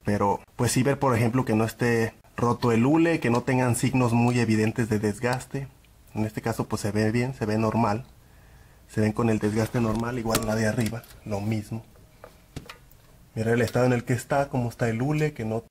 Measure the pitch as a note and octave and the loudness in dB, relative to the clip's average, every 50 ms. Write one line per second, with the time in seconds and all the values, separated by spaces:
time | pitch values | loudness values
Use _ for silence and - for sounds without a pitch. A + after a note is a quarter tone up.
0 | - G#2 G#2 G2+ G2+ G2+ F#2 - - - - - B2 A2 - C3 A#2 C#3 C3+ - | -4 -2 0 2 2 2 2 0 -4 -14 -4 -2 0 2 2 2 2 2 2 2
1 | C#3 C3+ A#2+ G#2+ A#2+ A#2 A#2+ C3 A#2+ - A2 G#2+ A2+ A2+ - - B2+ A#2+ A#2 A2+ | 2 2 2 2 2 2 2 0 0 2 2 0 0 0 -2 -2 0 2 2 2
2 | A2+ G#2+ - - - - - - A#2+ A#2+ A#2 - - A#2+ A2+ A2 A#2+ C3+ D#3 D#3+ | 0 0 -4 -10 -20 -16 -6 -2 0 0 0 0 2 2 4 4 4 4 4 4
3 | E3 E3 E3 D#3 - A#2+ A#2+ B2 B2 C#3 C3 B2+ B2+ B2 A#2 - - A#2+ A#2+ B2+ | 4 4 2 0 2 2 0 2 2 0 0 2 2 2 0 2 0 2 2 2
4 | B2+ A#2 A#2 A#2 A#2+ B2 B2 B2 A#2 A2 A2 G#2+ G#2+ A2+ - - A#2 G#2+ A2+ G#2 | 2 4 4 4 4 4 2 2 2 2 2 2 2 0 0 -2 -2 0 0 0
5 | G#2+ G#2 G2+ - A#2+ B2 B2+ B2+ - - - C#3 C#3 - - _ - - - - | 0 0 -2 -2 -2 -2 -2 -4 -6 -8 -8 -8 -8 -8 -14 _ -20 -20 -20 -20
6 | - - - G#2+ G#2+ G#2+ - - - A2+ G#2+ - A#2 - A2 - - G#2+ G2+ G#2+ | -20 -12 -6 -4 -4 -4 -4 -4 -4 -4 -2 -2 -4 -4 -4 -4 -4 -2 0 2
7 | A2 A2 A2 A#2+ B2 C3 C3 - A2+ G#2 G#2+ A2 A2 A2 G#2+ A2 A2+ G#2 - A#2+ | 0 2 2 0 -2 -2 -4 -4 -4 -2 0 0 0 0 2 2 2 2 0 -2
8 | - - - - - - - - - - - - - - - - - - - A2 | -6 -12 -20 -20 -20 -20 -20 -20 -20 -20 -20 -20 -20 -20 -20 -20 -20 -10 -2 0
9 | G#2+ G#2+ G#2+ - A#2 A2+ A2 G#2 G#2+ G#2 G#2 A2 A2 - - B2 A2+ A2 G#2+ A2 | 0 0 0 0 0 0 0 2 0 0 0 0 -2 -2 0 -2 0 0 -2 -2
10 | A#2 A#2 B2 A#2 A2 A2+ A2 A2 A2+ G#2+ G#2+ A2+ A2 G#2+ G#2 A2 G#2+ G#2 A2+ A2+ | -4 -4 -6 -6 -4 -2 -2 -2 0 -2 -2 0 0 0 0 0 -2 -4 -4 -8
11 | - - - - - G#2+ G#2+ G2 G2+ G#2+ A2+ G#2+ G#2 - A2 A2+ - - - - | -14 -16 -20 -18 -10 -8 -8 -6 -4 -4 -4 -4 -6 -8 -10 -12 -12 -16 -20 -20
12 | - - - - - - - - - - - - - - - - - - - - | -20 -20 -20 -20 -20 -20 -20 -20 -20 -20 -20 -20 -18 -18 -20 -20 -20 -20 -20 -20
13 | - - - - - - - A2+ A2 A2+ A#2 A#2+ A#2 G#2 - B2 B2 B2+ B2 A#2 | -20 -20 -20 -20 -20 -14 -8 -6 -2 0 0 0 0 0 0 0 2 2 0 0
14 | - - B2+ A2+ - - D3 C#3 C#3 C#3 - B2+ A#2+ A#2 - - B2 A#2 A2 A2+ | 0 -2 -4 -4 -2 -4 -2 -2 -2 -2 -2 -4 -4 -4 -4 -4 -4 -2 -2 -2
15 | B2+ D3 D3+ D3+ D#3 D3 D3 - A2+ A2 A2 A2+ - - | -2 -2 0 0 -2 -2 -4 -6 -6 -6 -6 -6 -8 -8